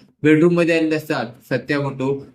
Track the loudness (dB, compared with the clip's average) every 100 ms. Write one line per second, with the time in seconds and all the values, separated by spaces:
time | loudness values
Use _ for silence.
0 | _ _ 4 4 4 2 2 0 0 -2
1 | -4 -6 -6 -12 _ -6 -4 -4 -4 -4
2 | -6 -6 -10